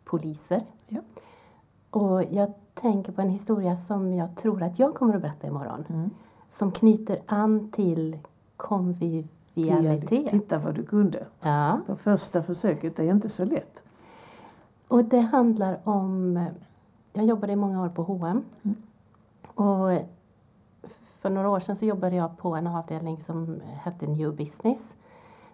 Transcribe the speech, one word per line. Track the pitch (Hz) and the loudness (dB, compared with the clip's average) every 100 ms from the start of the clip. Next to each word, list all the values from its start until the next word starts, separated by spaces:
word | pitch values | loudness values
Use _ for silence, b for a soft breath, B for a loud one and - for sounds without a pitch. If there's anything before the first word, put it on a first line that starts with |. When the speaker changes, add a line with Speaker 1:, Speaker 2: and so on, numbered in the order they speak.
Speaker 1:
poliser. | - 170 156 151 - 190 220 - - | -6 -4 -4 -10 -2 -2 -2 -16 -12
Speaker 2:
Ja. | 214 - B B B B B B _ _ | -12 -12 B B B B B B _ _
Speaker 1:
Och | 220 202 185 | 0 2 2
jag | - 196 202 - _ | 2 0 0 -2 _
tänker | - 240 202 190 | -4 0 0 -2
på | 180 | -2
en | 196 | 0
historia | 196 - 214 185 180 | -2 0 0 0 -2
som | - 202 190 | -4 -4 -2
jag | 180 170 - | -2 -2 -2
tror | 220 196 | -2 0
att | 175 175 | -2 2
jag | 269 302 | 2 4
kommer | 240 202 | 2 2
att | |
berätta | 156 147 143 | -2 -8 -8
imorgon. | 143 139 - 156 | -8 -8 -10 -6
Speaker 2:
Mm. | 165 175 B B B B | -4 -4 B B B B
Speaker 1:
Som | - 196 | -4 -4
knyter | 190 220 220 214 190 - | 4 6 6 2 -6 -4
an | 208 214 214 214 | 0 2 2 0
till | - 190 165 160 156 - _ _ - | -2 0 0 -2 -6 -14 _ _ -14
konvivialitet. | - 202 180 175 170 160 156 - _ - 160 175 160 151 151 240 285 | -4 -2 0 -2 -2 -2 -6 -14 _ -2 2 4 4 2 2 0 4
Speaker 2:
Titta | 208 208 160 | 2 2 -2
vad | 156 151 | -2 -4
du | |
kunde. | - 208 202 - - - | 0 4 4 2 -10 -6
Speaker 1:
Ja. | 156 147 147 240 370 | 0 2 2 0 -2
Speaker 2:
På | - | -4
första | - 196 - 175 | 2 2 2 -2
försöket, | 170 175 214 151 165 160 | -2 -2 0 0 -4 -2
det | |
är | 165 | 2
inte | 202 208 | 2 2
så | - 190 | -4 -2
lätt. | 311 - - - B B B B B B B B _ - | -2 -6 -18 -20 B B B B B B B B _ 2
Speaker 1:
Och | 240 233 | 4 6
det | 247 | 4
handlar | 226 277 240 220 190 185 214 | 4 4 4 4 0 -2 0
om... | 202 190 190 180 175 170 175 - _ _ _ _ | 0 0 -2 0 0 -2 -6 -18 _ _ _ _
Jag | 208 220 | 0 2
jobbade | 220 202 | 2 0
i | 202 | -2
många | 196 190 | 0 -2
år | 180 | -4
på | 170 | -4
H | 170 190 | -4 -4
och | 170 | -2
M. | 214 - - | -2 -4 -8
Speaker 2:
Mm. | 202 208 - _ _ _ _ _ - - | -6 -6 -8 _ _ _ _ _ -18 0
Speaker 1:
Och | 202 190 190 175 - - _ _ _ _ _ _ - - _ _ | 2 4 2 2 -2 -14 _ _ _ _ _ _ -20 -20 _ _
för | 196 | -2
några | 190 196 | 0 2
år | 196 | 0
sedan | 185 196 | 0 -2
så | 220 | 0
jobbade | 196 185 180 | 0 0 0
jag | 165 170 | -2 -2
på | 185 160 | -4 -2
en | 170 | -2
avdelning | 170 165 160 165 160 | -4 -6 -8 -6 -8
som | - 165 165 160 - | -8 -8 -6 -8 -12
hette | 143 175 170 147 | -12 -10 -8 -4
New | 151 151 151 | -2 -2 -4
Business, | 147 - 226 262 - - b b b b b | -8 -2 -2 -2 -4 -20 b b b b b